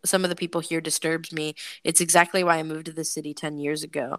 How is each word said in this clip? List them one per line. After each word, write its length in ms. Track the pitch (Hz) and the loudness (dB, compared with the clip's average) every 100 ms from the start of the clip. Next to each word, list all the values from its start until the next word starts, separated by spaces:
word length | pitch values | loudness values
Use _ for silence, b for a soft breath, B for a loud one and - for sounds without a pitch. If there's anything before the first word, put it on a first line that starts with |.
some 200 | - 190 | 2 4
of 60 | 185 | 2
the 60 | 175 | 0
people 240 | 175 170 | -2 -2
here 200 | 160 165 | -2 -2
disturbs 520 | 160 - 160 165 165 | 0 0 0 0 -2
me, 220 | 160 151 - B B | -4 -4 -6 B B
it's 160 | - 165 | -2 0
exactly 420 | 170 175 175 190 | 4 6 6 4
why 140 | 180 165 | 4 4
I 40 | |
moved 220 | 160 156 160 | 2 -6 -6
to 60 | |
this 200 | 160 160 | -6 -4
city 200 | - 151 | -4 -6
ten 240 | 147 156 147 | -6 -4 -2
years 260 | 143 151 | -2 -2
ago. 340 | 151 147 123 | -2 -4 -4